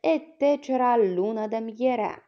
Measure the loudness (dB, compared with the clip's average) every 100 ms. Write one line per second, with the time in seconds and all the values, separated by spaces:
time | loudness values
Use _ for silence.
0 | 0 0 -2 -2 0 0 -2 0 2 4
1 | 2 2 -2 -2 -4 -4 -6 -2 0 0
2 | -2 -6